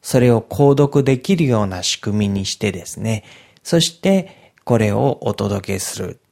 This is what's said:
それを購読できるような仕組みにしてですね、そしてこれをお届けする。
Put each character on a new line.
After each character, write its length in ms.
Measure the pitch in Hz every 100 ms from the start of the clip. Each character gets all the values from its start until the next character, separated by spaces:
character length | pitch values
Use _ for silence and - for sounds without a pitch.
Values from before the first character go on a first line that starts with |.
そ 180 | - 131
れ 120 | 123
を 100 | 113
購 380 | - - 143 139
読 240 | 143 143
で 160 | 131 131
き 160 | - 185
る 100 | 143
よ 180 | 113
う 40 | 101
な 160 | 92
仕 160 | - -
組 280 | - 104 101
み 0 |
に 160 | 98 98
し 100 | -
て 160 | 107
で 140 | 95 82
す 140 | -
ね、 240 | 107 110 - - _ _
そ 160 | - 170
し 120 | 165
て 600 | - 190 190 170 - _ _
こ 140 | - 117
れ 140 | 107
を 280 | 104 135 -
お 120 | 113
届 400 | 104 104 101 98
け 60 | 98
す 200 | - -
る。 220 | 92 - _